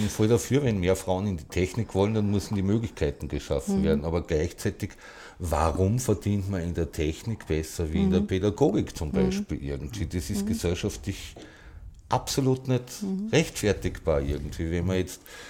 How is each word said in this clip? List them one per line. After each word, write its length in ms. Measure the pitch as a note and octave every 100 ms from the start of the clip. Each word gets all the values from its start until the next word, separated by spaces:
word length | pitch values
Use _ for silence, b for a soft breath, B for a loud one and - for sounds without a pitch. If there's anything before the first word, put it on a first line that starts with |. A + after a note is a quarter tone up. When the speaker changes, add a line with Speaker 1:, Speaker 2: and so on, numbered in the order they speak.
| G#2
Speaker 1:
voll 180 | - G#2+
dafür, 340 | A#2 - C3
wenn 160 | C#3 G#2
mehr 160 | F2+ F#2+
Frauen 320 | - F#2 G#2
in 100 | F2
die 60 |
Technik 500 | - F2+ F2+ - G#2+
wollen, 220 | F#2+ G2+ A2
dann 160 | G#2
müssen 240 | G2+ - G#2
die 80 |
Möglichkeiten 640 | F#2+ A2+ A2 - D2+ - D2
geschaffen 540 | C#2+ - C#2+ - -
Speaker 2:
Mhm. 20 |
Speaker 1:
werden. 220 | D#2+ D2 D#2+
Aber 180 | E2+
gleichzeitig, 680 | E2 D#2 D2+ - A2 - G2 - B B B B
warum 600 | F2 D2+ E2 D#2 F#2+ B2
verdient 500 | - G2+ G2+ G2+ F#2+
man 120 | G2
in 100 | E2+
der 180 | E2+ E2
Technik 540 | - D#2 D#2+ - A2 -
besser 480 | D#2 D#2 - D#2+
wie 80 | F#2+
in 80 | G2
der 120 | F#2+
Speaker 2:
Mhm. 60 | G#2
Speaker 1:
Pädagogik 680 | F#2+ G#2 - D3+ G#3 F2+ -
zum 120 | D2+
Speaker 2:
Mhm. 20 |
Speaker 1:
Beispiel 520 | F#3+ - G3 G#3 C#2
irgendwie? 440 | C#2 C#2 D2 G#2 D#2
Das 200 | F2+ -
ist 120 | G#2 G#3
Speaker 2:
Mhm. 20 |
Speaker 1:
gesellschaftlich 880 | A3+ F2 F2+ G#3 - - - - - B B B B B - -
absolut 580 | C3 - - C3 C3 B2+
nicht 360 | B2+ B2 -
Speaker 2:
Mhm. 240 | G3 F#3+ A2
Speaker 1:
rechtfertigbar 920 | C3 E3 - G#2 F#2+ F2+ - - D2
irgendwie. 500 | C#2 C#2+ D2 - E2
Wenn 160 | F2 F2
man 80 | F#2
jetzt, 240 | F#2 - B B